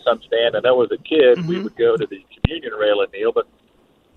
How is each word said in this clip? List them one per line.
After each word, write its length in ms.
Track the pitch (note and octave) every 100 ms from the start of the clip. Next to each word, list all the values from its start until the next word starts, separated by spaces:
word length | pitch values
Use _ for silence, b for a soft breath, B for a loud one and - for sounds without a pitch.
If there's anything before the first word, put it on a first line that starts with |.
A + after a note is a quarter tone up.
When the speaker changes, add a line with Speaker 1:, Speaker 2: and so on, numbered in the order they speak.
Speaker 1:
some 180 | - A2+
stand. 340 | - A2+ A#2 A2
I 40 |
know 200 | A#2+ B2+
as 80 | A2+
a 60 | G#2
kid, 460 | - D#3 B2+ E3 E3
we 80 | F#3
Speaker 2:
Mm-hmm. 80 |
Speaker 1:
would 120 | G3 -
go 200 | A#2 A2+
to 100 | G#2+
the 180 | G2 _ -
communion 340 | - E3 C3+
rail 260 | G#2+ G#2+ G2+
and 100 | G2
kneel, 200 | G2 A2
but 160 | A#2 - _ _ _ _ _ _